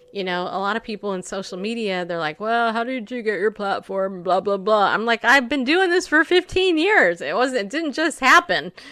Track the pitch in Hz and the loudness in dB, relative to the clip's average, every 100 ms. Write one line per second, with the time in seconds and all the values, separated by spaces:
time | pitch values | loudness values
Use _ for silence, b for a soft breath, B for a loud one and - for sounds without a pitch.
0 | B 196 185 180 180 180 196 220 226 208 | B -8 -4 -4 -4 -4 -2 -4 -6 -8
1 | 208 185 185 196 190 185 208 233 208 185 | -6 -6 -6 -10 -10 -8 -8 -4 -4 -4
2 | 175 170 156 156 214 233 233 220 233 262 | -4 -4 -6 -6 -4 0 0 -2 -4 -6
3 | 202 247 214 190 214 208 196 190 - 190 | -6 -6 -4 0 -2 -2 -4 -4 -4 -4
4 | 190 185 175 185 202 202 185 214 185 156 | -4 -4 0 0 2 -2 2 4 4 2
5 | 233 226 226 277 240 294 247 339 381 349 | 0 0 4 4 4 -2 2 2 2 0
6 | 339 311 320 359 359 359 370 320 370 415 | 2 2 4 2 2 0 2 2 4 4
7 | 190 175 135 185 262 247 202 285 320 247 | 4 0 -2 0 0 0 -4 -4 -4 -2
8 | 320 - 254 330 339 165 170 B B | -4 0 6 6 4 -4 -4 B B